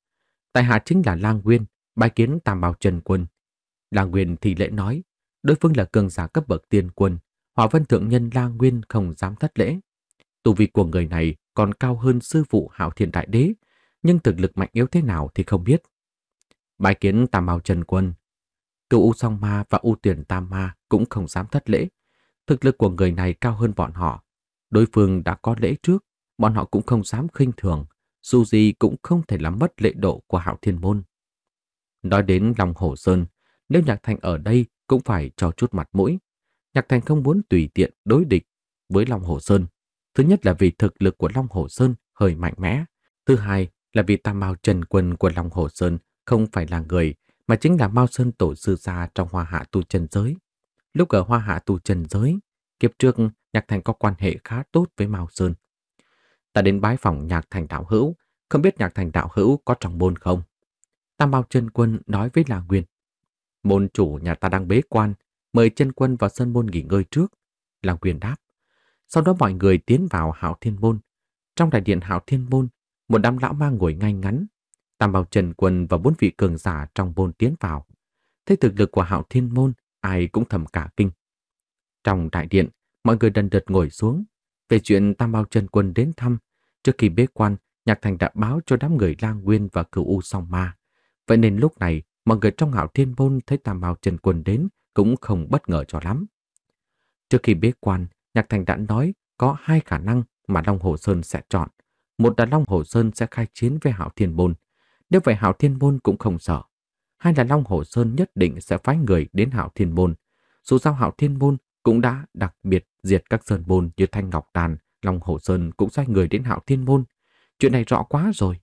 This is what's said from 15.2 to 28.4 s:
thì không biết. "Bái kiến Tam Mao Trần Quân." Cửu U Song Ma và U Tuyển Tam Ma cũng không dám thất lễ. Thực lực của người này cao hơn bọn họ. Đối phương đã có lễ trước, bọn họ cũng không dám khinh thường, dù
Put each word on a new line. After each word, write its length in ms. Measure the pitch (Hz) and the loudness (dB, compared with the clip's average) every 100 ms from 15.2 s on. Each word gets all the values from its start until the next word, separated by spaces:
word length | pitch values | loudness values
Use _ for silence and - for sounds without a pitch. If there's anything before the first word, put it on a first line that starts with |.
| 71 | -4
thì 80 | - | -6
không 220 | - 95 | -2 -2
biết. 180 | 87 160 _ _ _ _ _ _ _ _ _ - | 2 0 _ _ _ _ _ _ _ _ _ -2
"Bái 160 | 95 | 0
kiến 320 | 101 98 107 127 | 2 2 2 2
Tam 200 | 95 90 | 0 0
Mao 140 | 87 | -2
Trần 240 | - 87 | -2 -2
Quân." 280 | 82 92 92 85 _ _ _ _ _ _ - | 0 0 -2 -4 _ _ _ _ _ _ 0
Cửu 120 | 117 | 4
U 100 | 107 | 4
Song 280 | 113 117 104 | 2 -4 -4
Ma 240 | 101 104 - | -2 -4 -2
và 100 | - | -2
U 140 | 117 110 | 0 0
Tuyển 220 | 101 76 | 0 -2
Tam 260 | 71 92 92 | -4 -8 -6
Ma 240 | 95 92 - - | -8 -8 -10 -2
cũng 160 | 104 120 | 0 0
không 180 | 107 82 | -4 -6
dám 180 | 90 101 | -6 -4
thất 240 | 147 - | -4 0
lễ. 180 | 104 180 _ _ _ _ _ - | -2 -2 _ _ _ _ _ -2
Thực 180 | 135 | 2
lực 140 | 135 - | 2 2
của 120 | 98 | 0
người 220 | 90 90 | 2 0
này 220 | 87 90 | 0 -4
cao 200 | 85 120 | -2 -4
hơn 180 | 107 117 95 | -2 -2 -2
bọn 160 | 80 | -6
họ. 320 | 87 82 55 _ _ _ _ _ | -4 -6 -6 _ _ _ _ _
Đối 160 | 104 113 | 2 2
phương 320 | 110 95 92 | 4 2 2
đã 100 | 87 | -2
có 220 | 85 113 113 | -4 -4 -2
lễ 160 | 101 147 | -2 -2
trước, 220 | - 190 _ _ _ - | 0 0 _ _ _ -2
bọn 160 | 110 | 0
họ 100 | 107 | 0
cũng 180 | - 101 | -2 -4
không 220 | - 117 | 0 -2
dám 240 | 98 113 165 | 0 -6 -6
khinh 240 | - 127 - | -2 -2 0
thường, 300 | 92 78 73 _ _ _ | -4 -4 -6 _ _ _
dù 220 | - 127 | 0 2